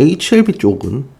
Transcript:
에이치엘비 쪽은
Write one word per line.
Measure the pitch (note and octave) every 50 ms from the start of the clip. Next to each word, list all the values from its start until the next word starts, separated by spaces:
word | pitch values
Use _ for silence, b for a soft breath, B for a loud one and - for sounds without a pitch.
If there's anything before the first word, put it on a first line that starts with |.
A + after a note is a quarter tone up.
에이치엘비 | C#3 D#3+ F3+ F3 - - A3+ A3+ A3 G#3+ - -
쪽은 | - G#2 G2 - - G2 - C3 C3+ - -